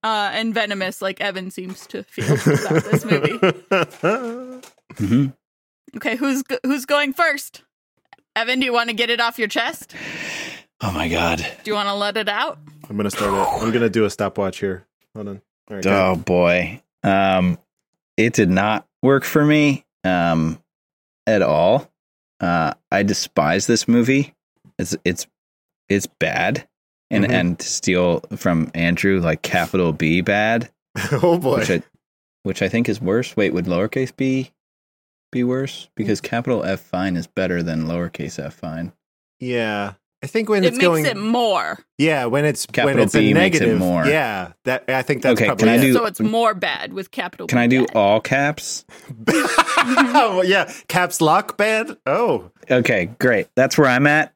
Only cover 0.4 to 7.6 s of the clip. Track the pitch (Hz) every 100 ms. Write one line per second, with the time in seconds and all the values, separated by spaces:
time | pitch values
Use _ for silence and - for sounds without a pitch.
0.4 | 226 226 208 196 185 - 196 190 202 185
1.4 | 185 185 185 190 - - 196 - - 147
2.4 | - 143 - 160 - 214 220 151 147 233
3.4 | 190 - - 190 165 - 165 220 240 240
4.4 | 254 254 - _ _ - 98 117 139 -
5.4 | _ _ _ _ - 226 - 226 277 269
6.4 | 262 262 254 285 247 285 285 269 330 285
7.4 | - -